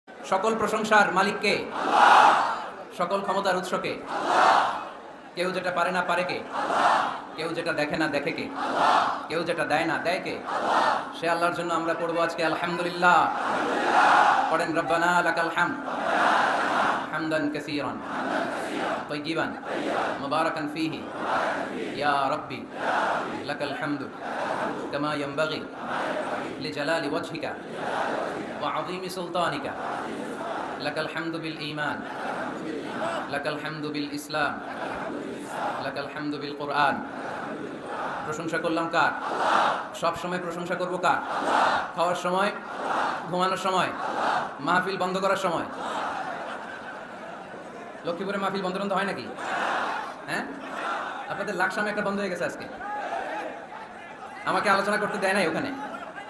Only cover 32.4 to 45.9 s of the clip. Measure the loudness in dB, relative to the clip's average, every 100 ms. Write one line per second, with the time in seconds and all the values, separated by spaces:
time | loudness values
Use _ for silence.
32.4 | -6 -6 -6 -6 -6 -4 -4 -4 -4 -4
33.4 | -2 -4 -4 -4 -4 -4 -4 -6 -4 0
34.4 | 0 -2 -8 -6 -6 -6 -6 -6 -6 -8
35.4 | -8 -4 -4 -2 -4 -4 -6 -4 -4 -4
36.4 | -6 -6 -2 4 4 2 -4 -6 -6 -6
37.4 | -6 -8 -8 -8 -8 -6 -4 -4 -6 -4
38.4 | -2 -2 0 0 2 2 2 2 -4 0
39.4 | 2 4 4 0 -4 -2 -2 0 -2 -2
40.4 | -4 -4 -4 -2 -2 2 2 2 0 -2
41.4 | 2 4 4 2 -2 0 0 2 0 2
42.4 | 2 0 -8 -8 -2 0 0 -2 -4 0
43.4 | 2 2 2 2 2 -2 -4 0 0 0
44.4 | -2 -4 2 2 2 0 0 2 2 2
45.4 | 2 0 -2 -6 -4